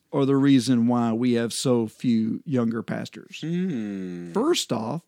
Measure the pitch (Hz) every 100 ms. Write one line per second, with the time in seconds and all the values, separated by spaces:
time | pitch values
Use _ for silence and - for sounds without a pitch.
0 | _ 143 135 139 139 135 117 123 117 120
1 | 117 113 123 117 117 - 139 120 110 -
2 | 131 113 110 - - 127 117 117 - 117
3 | 113 - - - 156 175 185 131 104 98
4 | 190 87 87 185 294 349 - 110 110 156